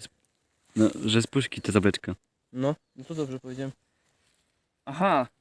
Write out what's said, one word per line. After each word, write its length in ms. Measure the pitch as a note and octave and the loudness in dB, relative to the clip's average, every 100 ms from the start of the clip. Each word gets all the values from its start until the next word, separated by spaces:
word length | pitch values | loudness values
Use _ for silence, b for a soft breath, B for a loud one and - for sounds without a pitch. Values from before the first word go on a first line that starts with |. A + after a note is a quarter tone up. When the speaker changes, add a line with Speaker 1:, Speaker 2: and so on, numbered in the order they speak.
| - _ _ _ _ _ _ G#2+ | -20 _ _ _ _ _ _ 2
Speaker 1:
No, 140 | G#2+ - | 2 2
że 180 | G#2+ A2+ | 2 2
z 40 | A2 | 2
puszki 340 | C#3 B2 - | 0 -2 -4
to 120 | - | 0
zawleczka. 420 | G2 G2 - - F#2 _ _ _ | 4 4 2 -4 -10 _ _ _
Speaker 2:
No, 220 | B2+ C3+ D#3 _ - | -4 -4 -4 _ -20
no 80 | |
to 100 | C3 | -10
dobrze 260 | D#3+ C#3 B2+ | -6 -6 -8
powiedziałem. 320 | B2+ B2+ C3+ - _ _ _ _ _ _ _ _ _ _ | -10 -10 -10 -10 _ _ _ _ _ _ _ _ _ _
Aha, 420 | - C#3+ F#3+ D3+ B2 _ | -14 -2 2 2 0 _